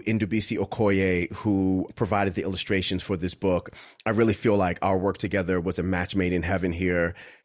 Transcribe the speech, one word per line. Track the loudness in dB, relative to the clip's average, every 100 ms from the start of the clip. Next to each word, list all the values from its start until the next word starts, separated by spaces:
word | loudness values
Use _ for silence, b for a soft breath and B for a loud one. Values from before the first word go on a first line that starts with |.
| 0
Ndubisi | 0 0 0 0 -2
Okoye, | -2 0 2 4 2 2 -2
who | -4 0 2 2 0 -2 -4
provided | 0 2 0 0
the |
illustrations | -4 -4 -2 0 0 -4
for | -4 -4
this | -4
book. | -2 0 0 -2 B B B -2
I |
really | 2 2 4
feel | 2 4
like | 2 0
our | 0 2
work | 0 -2
together | -2 -2 0 0
was | 0 -2
a |
match | -2 -2 -2 0
made | 0
in | 0
heaven | 0 0 -2
here. | 0 0 2 0 -4 B B